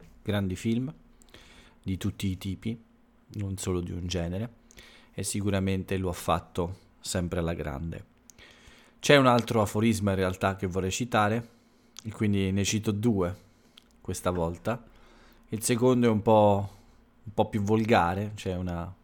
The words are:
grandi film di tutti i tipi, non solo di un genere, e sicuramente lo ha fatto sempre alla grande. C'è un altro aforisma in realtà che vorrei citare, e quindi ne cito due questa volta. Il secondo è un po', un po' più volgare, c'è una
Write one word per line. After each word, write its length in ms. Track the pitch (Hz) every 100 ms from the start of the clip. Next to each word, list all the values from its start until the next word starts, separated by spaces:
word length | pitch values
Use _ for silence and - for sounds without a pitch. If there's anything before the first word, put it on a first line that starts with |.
| - -
grandi 320 | - 101 95 92
film 380 | 117 113 131 - _ _ _ - - - - _
di 140 | - 92
tutti 300 | 101 - 98
i 100 | 92
tipi, 420 | 98 90 113 160 - _ _ _ -
non 240 | 104 98 95
solo 240 | - 90
di 100 | 87
un 160 | 90 90
genere, 460 | 90 85 90 117 - _ - - - _
e 100 | -
sicuramente 760 | 98 104 101 98 95 95 87 95
lo 120 | 92
ha 40 |
fatto 640 | 87 - 82 - - 87 95 _ _
sempre 400 | - 95 87 90
alla 140 | 82
grande. 520 | 85 78 69 82 - - _ _ - - - - - - -
C'è 180 | - 143
un 80 | 131
altro 360 | 120 107 113
aforisma 500 | 101 107 113 101 101
in 60 | 95
realtà 380 | 92 95 98 95
che 120 | 95
vorrei 240 | 90 95
citare, 580 | - 120 113 104 113 117 _ _ _ _ -
e 80 | 110
quindi 400 | - 107 101 95
ne 120 | 98
cito 280 | 98 110 107
due 440 | 104 120 101 87 92 - _ _ - _ _
questa 280 | - 92 90
volta. 540 | 90 82 90 - 117 - - - - - - -
Il 140 | 107
secondo 440 | 110 120 123 123 120
è 20 |
un 120 | 107
po', 480 | 110 107 104 98 98 - - - _ _
un 100 | -
po' 160 | - 107
più 120 | 110
volgare, 720 | 101 110 110 110 85 95 104 107
c'è 200 | 95 90
una 380 | 90 85 87 92